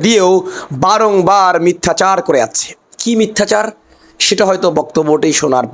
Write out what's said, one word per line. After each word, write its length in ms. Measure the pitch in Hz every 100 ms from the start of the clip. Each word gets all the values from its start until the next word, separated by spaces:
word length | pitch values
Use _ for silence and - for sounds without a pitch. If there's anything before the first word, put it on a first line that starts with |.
| 190
দিয়েও 260 | 220 185 185 185 - - 131 185
বারংবার 680 | 214 220 196 175 202 185 170 175
মিথ্যাচার 520 | 175 175 165 190 190
করে 200 | 175 139
যাচ্ছে। 240 | 113 - - - _ -
কি 120 | 233 226
মিথ্যাচার? 500 | 214 214 202 214 220 - _ _ _ -
সেটা 240 | - 190 190
হয়তো 220 | 190 180
বক্তব্যটি 580 | 156 - 160 156 151 156
শোনার 320 | 143 147 127 117